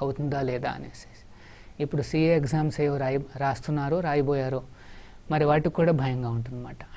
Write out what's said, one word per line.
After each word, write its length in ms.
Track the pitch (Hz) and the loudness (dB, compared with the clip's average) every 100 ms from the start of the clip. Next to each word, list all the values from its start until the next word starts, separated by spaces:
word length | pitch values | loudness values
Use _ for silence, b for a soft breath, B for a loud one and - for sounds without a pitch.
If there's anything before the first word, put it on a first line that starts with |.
అవుతుందా 400 | 139 135 147 139 | -6 -2 -2 -2
లేదా 300 | 131 123 131 | -2 -2 -4
అనేసి. 360 | 131 131 - - - - B B B B - | -6 -12 -16 -20 -20 -20 B B B B -6
ఇప్పుడు 220 | 147 147 | -4 -2
సీఏ 360 | 117 156 160 165 | -2 2 4 4
ఎగ్జామ్స్ 440 | 139 156 156 147 | 4 2 0 0
ఏవో 160 | 147 143 | 0 0
రాయి-, 400 | 131 139 139 131 | 0 -2 -4 -2
రాస్తున్నారో 640 | 139 131 - 151 139 170 | -2 -2 -2 -2 0 0
రాయబోయారో, 640 | 170 147 139 143 131 131 - B B B B B - | 2 2 2 0 0 -4 -6 B B B B B -2
మరి 140 | 151 147 | 2 4
వాటికి 300 | 151 156 160 | 4 2 2
కూడా 160 | 165 | 4
భయంగా 380 | 127 131 127 123 | 4 2 0 -2
ఉంటుందన్నమాట. 480 | 117 120 123 123 - - | -2 -4 -8 -10 -14 -12